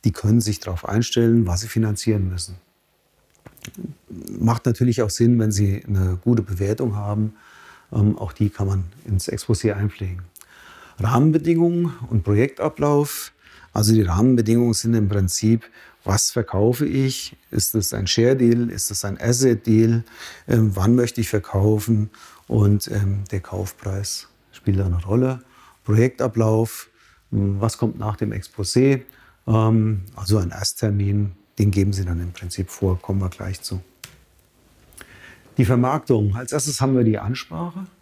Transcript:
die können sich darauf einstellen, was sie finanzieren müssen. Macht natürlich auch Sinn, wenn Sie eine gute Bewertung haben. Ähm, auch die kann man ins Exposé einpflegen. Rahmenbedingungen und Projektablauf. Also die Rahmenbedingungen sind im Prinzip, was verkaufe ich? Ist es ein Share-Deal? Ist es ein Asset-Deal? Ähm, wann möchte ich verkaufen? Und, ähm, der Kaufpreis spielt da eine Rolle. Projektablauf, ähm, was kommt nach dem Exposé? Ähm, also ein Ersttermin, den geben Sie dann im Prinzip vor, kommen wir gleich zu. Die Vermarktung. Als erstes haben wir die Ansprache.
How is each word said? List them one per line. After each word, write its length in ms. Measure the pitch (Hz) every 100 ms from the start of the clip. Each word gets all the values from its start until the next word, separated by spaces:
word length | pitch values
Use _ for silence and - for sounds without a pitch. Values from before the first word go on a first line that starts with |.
die 80 | 110
können 280 | - 101 117
sich 200 | 104 101
darauf 280 | - 90 -
einstellen, 600 | 104 120 - 117 117 98
was 140 | 90
sie 40 | 110
finanzieren 600 | 113 110 104 - 107 92
müssen. 260 | 90 87 90 _ _ _ _ _ _ _ _ - - - - - - _ 95 - 101
Macht 260 | 113 117
natürlich 380 | - 113 123 117
auch 80 | 107
Sinn, 260 | - 117 120
wenn 100 | 107
Sie 340 | 98 101 98
eine 320 | - 95 92 90
gute 200 | - 120
Bewertung 520 | 95 92 98 110 127
haben. 400 | 104 101 104 107 - - - - - _
Ähm, 240 | 113 104 104
auch 160 | 104
die 160 | - 104
kann 200 | - 98
man 160 | 98 90 -
ins 240 | - 95 -
Exposé 440 | 110 - 110 113
einpflegen. 500 | 98 104 - 95 90 90 - - - - - - -
Rahmenbedingungen 920 | 110 120 151 156 160 165 170 175 175 - 120
und 140 | 113
Projektablauf. 1080 | 98 104 139 - 156 - 147 147 147 - - _ _ - -
Also 220 | 107 104
die 80 | 110
Rahmenbedingungen 720 | 92 85 123 123 110 117 120
sind 200 | 110 113
im 140 | 117 101
Prinzip, 560 | 101 92 - 110 113 - - - _
was 280 | - 104 -
verkaufe 520 | - 107 95 107 123
ich? 520 | 151 135 135 131 - - _
Ist 240 | - - 110
es 180 | -
ein 140 | 107 92
Share-Deal? 640 | - 120 135 117 117 120
Ist 200 | - -
es 140 | 104
ein 160 | 104 95
Asset-Deal? 840 | 113 123 131 113 - 110 113 117 113 - - - -
Ähm, 240 | 117 107
wann 220 | 98 98 123
möchte 240 | 120 -
ich 80 | 110
verkaufen? 840 | 104 - 98 104 107 104 110 107 - - - _
Und, 420 | 113 101 104 -
ähm, 320 | 104 98 98 101
der 80 | 98
Kaufpreis 880 | - 95 98 - 98 98 101 - - _ _
spielt 300 | - - 98
da 60 | 98
eine 140 | 87
Rolle. 380 | 92 113 131 127 - _ - _
Projektablauf, 1040 | - 107 123 - 123 110 110 110 113 - - _ _ _ _
ähm, 280 | 104 98 98
was 180 | 113 -
kommt 220 | 117 120
nach 160 | 107 101
dem 160 | 107
Exposé? 680 | 107 - - 95 123 135 135 - _ _ _ -
Ähm, 560 | 110 110 113 107 104 92 -
also 220 | 90 107
ein 120 | 90
Ersttermin, 840 | - - - 110 101 101 101 104 - _ -
den 120 | 104
geben 220 | 101 98
Sie 120 | 98
dann 160 | 90 85
im 120 | 87
Prinzip 360 | 87 90 - 90
vor, 320 | - 98 92
kommen 200 | - 98
wir 80 | 92
gleich 340 | - 98 95
zu. 180 | - 95 - _ - - _ _ _ _ _ _ _ - - - - - _ -
Die 80 |
Vermarktung. 720 | 110 120 127 151 - 117 104
Als 180 | 101 127
erstes 280 | 147 147 143
haben 160 | 135 131
wir 80 |
die 140 | 113 107
Ansprache. 680 | 101 127 - 165 175 175 190 _